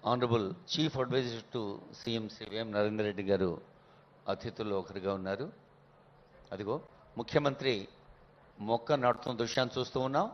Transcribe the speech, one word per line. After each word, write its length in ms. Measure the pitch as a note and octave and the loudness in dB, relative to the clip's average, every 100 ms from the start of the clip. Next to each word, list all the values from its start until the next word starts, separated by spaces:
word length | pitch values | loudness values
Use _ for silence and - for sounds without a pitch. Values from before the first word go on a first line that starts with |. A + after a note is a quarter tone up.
Honorable 520 | G#2 B2 B2 A#2 G2 - - | 0 2 4 2 2 -4 -6
Chief 200 | - D#3 C3 | 0 0 0
Advisor 380 | C3 B2+ B2 A2+ - | 0 0 0 -6 -8
to 80 | B2 G#2 G2+ - - | -6 -6 -6 -12 -10
సీఎం 240 | - A2+ A2 | -4 -4 -4
శ్రీ 120 | - A2 | -10 -8
వేం 140 | G#2 A2+ | -6 -2
నరేందర్ 320 | G#2 G#2 G#2+ G#2+ | 2 2 2 0
రెడ్డి 160 | G2 G2 | 0 2
గారు 180 | G2 F#2 D#2+ - - - - - - - | 4 4 0 -8 -20 -20 -20 -20 -16 -4
అతిథుల్లో 420 | G2 A#2 - G#2+ G2 | -4 -4 -6 -2 -2
ఒకరిగా 300 | F2+ G2 F#2+ G2 | -2 -4 -2 -2
ఉన్నారు. 280 | F#2 G2+ D3 - - - - - - - - - - | -2 -2 -4 -10 -20 -20 -20 -20 -20 -20 -20 -20 -12
అదిగో 240 | F#2+ G2+ C3+ - - - - | -6 -2 -4 -4 -20 -16 -8
ముఖ్యమంత్రి 540 | A#2 D3+ C#3+ C3+ C3+ A2 G2 - - - - - - - G#2 | 2 4 4 2 0 0 -2 -16 -20 -20 -20 -20 -20 -10 0
మొక్క 280 | A#2 - D3 | 0 4 4
నాటుతున్న 300 | B2 A#2 - A#2+ | 4 2 0 -2
దృశ్యాన్ని 320 | A#2 - B2+ C3 | 0 2 0 0
చూస్తూ 220 | B2 C#3 C3 | -2 0 2
ఉన్నాం. 200 | C#3 G#3 | 2 0